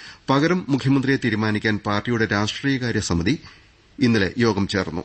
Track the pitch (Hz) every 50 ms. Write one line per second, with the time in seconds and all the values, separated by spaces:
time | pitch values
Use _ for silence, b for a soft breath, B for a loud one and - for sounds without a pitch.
0 | B B B B B - 135 139 151 165 185 185 - 123 143 123 120 135 139 139
1 | 127 127 135 131 131 117 107 104 110 107 107 104 - 110 104 98 - 107 101 104
2 | - 120 120 110 110 95 104 101 107 104 - - - 139 139 123 127 117 107 107
3 | - - 90 85 85 101 156 - B B B B B B B B _ _ _ -
4 | 131 117 113 107 95 85 - 123 117 113 98 98 98 87 104 95 90 80 78 87